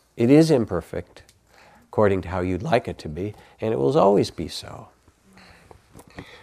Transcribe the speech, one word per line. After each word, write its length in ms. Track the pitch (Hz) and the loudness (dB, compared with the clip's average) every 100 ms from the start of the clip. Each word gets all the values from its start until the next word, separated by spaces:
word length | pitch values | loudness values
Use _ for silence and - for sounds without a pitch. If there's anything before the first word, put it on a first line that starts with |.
| _ - | _ -2
it 140 | 120 | 4
is 200 | 143 160 | 6 6
imperfect, 720 | 139 107 87 - 85 - - - _ _ _ _ _ _ | 2 0 -4 -6 -10 -12 -18 -20 _ _ _ _ _ _
according 360 | - 104 95 | 2 2 2
to 60 | 85 | -2
how 120 | 92 | -4
you'd 220 | 92 90 | -4 -4
like 240 | 147 127 92 | -2 -2 -2
it 100 | 82 | -10
to 100 | 85 | -12
be, 280 | 76 101 - - - | -10 -10 -12 -20 -8
and 120 | 110 | -6
it 40 | 120 | -2
will 200 | 135 147 | 0 2
always 360 | 196 202 120 | 4 2 0
be 160 | - 76 | -6 -12
so. 400 | - - - - _ _ _ _ - - - - - _ - - - - - | -12 -16 -18 -20 _ _ _ _ -20 -20 -20 -20 -20 _ -20 -20 -20 -20 -20